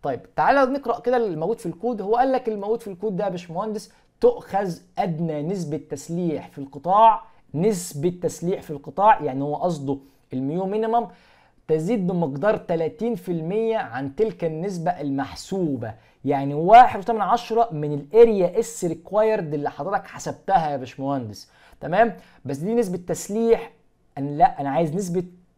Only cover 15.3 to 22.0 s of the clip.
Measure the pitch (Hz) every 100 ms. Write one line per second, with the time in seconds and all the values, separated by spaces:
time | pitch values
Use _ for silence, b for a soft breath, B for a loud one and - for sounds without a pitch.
15.3 | - - 190 165 127 110 110 b b 135
16.3 | 139 139 143 170 226 240 208 190 220 185
17.3 | 233 - 226 233 156 151 147 - 220 233
18.3 | 202 175 202 226 - 175 165 - 202 220
19.3 | 214 160 147 143 - 175 196 - - 165
20.3 | - - 190 156 143 123 - 135 139 113
21.3 | 101 - b b b 147 185